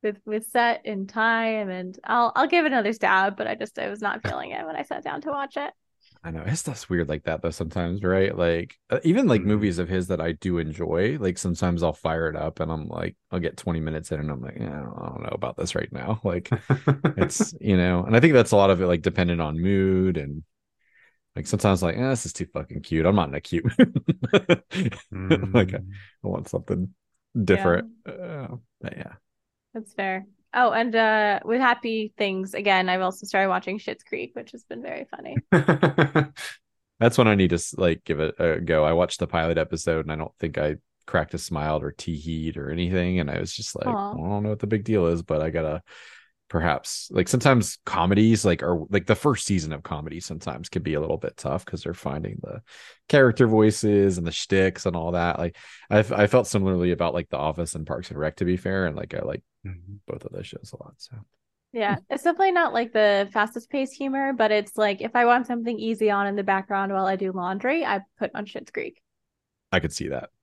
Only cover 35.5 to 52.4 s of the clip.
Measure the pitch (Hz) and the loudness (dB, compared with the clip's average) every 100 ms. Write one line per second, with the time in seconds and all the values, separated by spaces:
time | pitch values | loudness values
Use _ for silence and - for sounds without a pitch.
35.5 | 170 - 147 156 139 143 156 143 - - | 2 4 4 2 2 2 2 0 -6 -14
36.5 | - _ _ _ _ 120 120 113 101 92 | -16 _ _ _ _ 2 6 6 6 4
37.5 | 85 - - 87 80 - 76 78 - 85 | 2 -2 0 2 0 -2 -2 -2 0 0
38.5 | 80 82 78 76 82 90 - 85 85 82 | 0 0 2 4 4 0 -2 -2 0 0
39.5 | 82 78 82 - 80 78 78 78 _ 85 | 0 -2 -4 -2 -2 -2 -6 -8 _ -6
40.5 | 76 76 76 _ _ - - 78 85 - | -2 -2 -4 _ _ -4 -2 -2 -6 -8
41.5 | 85 78 78 73 - - 78 78 80 80 | -6 -2 -2 -4 -10 -10 -8 -6 -6 -6
42.5 | 76 69 82 87 92 87 90 76 85 90 | -8 -8 -4 -2 0 0 0 -2 -4 -6
43.5 | - 107 - - 220 202 - 82 104 107 | -8 -10 -6 -4 -4 -6 -8 -6 -4 -4
44.5 | 107 104 107 110 107 82 85 82 78 80 | -4 -2 -2 0 2 2 0 -2 -2 -2
45.5 | 80 78 76 _ - - - _ _ _ | -2 -4 -6 _ -20 -20 -20 _ _ _
46.5 | 85 82 67 - - - 92 90 127 139 | 0 0 0 -4 -12 -2 0 2 4 6
47.5 | 127 98 - - 95 85 98 110 110 101 | 4 2 -6 -6 0 2 4 6 4 4
48.5 | 85 78 87 78 101 - 107 147 120 - | 2 0 -2 0 -2 2 2 2 0 0
49.5 | 95 78 73 - 78 78 82 - 80 - | -2 -2 -10 -8 -10 -8 -12 -12 -10 -10
50.5 | 64 - - 76 73 78 80 - - - | -10 -8 -6 -2 -4 -2 -4 -4 -6 -4
51.5 | 71 - 85 - 87 - - - - | -4 -6 -10 -8 -8 -6 -6 -8 -10